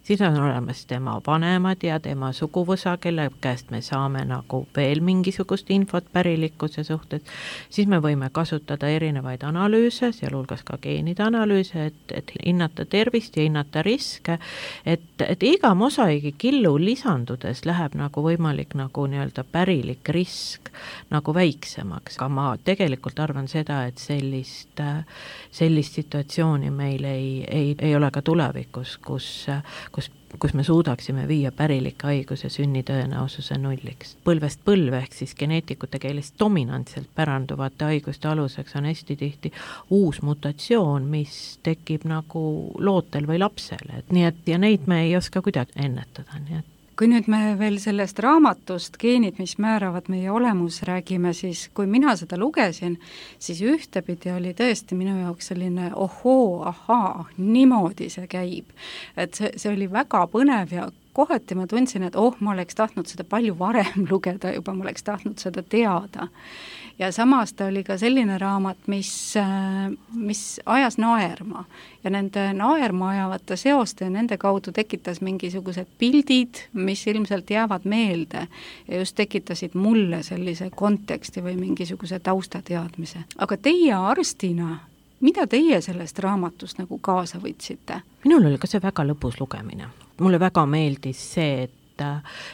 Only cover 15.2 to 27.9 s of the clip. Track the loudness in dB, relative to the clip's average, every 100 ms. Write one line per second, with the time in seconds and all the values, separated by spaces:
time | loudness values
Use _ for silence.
15.2 | -2 2 4 6 6 6 4 4 4 2
16.2 | -2 -2 2 4 4 4 2 2 0 0
17.2 | -2 -4 -6 -4 -2 -2 -2 -4 -4 0
18.2 | 0 2 0 0 -4 -6 -4 -2 -2 -2
19.2 | -4 -6 -4 0 2 2 -2 -6 -2 -2
20.2 | -2 -6 -10 -12 -16 -16 -16 -16 -4 -2
21.2 | 0 2 2 2 -8 -10 -10 -10 -12 -6
22.2 | -4 0 0 0 -2 0 0 -2 -6 -4
23.2 | -4 -4 -4 -4 -2 -4 -4 -6 -6 -4
24.2 | -2 -4 -8 -14 -12 -6 -4 -4 -8 -14
25.2 | -16 -16 -12 0 4 4 2 -4 -4 -4
26.2 | -4 0 2 2 0 -2 -2 -2 -4 -4
27.2 | -4 -6 -2 0 0 0 2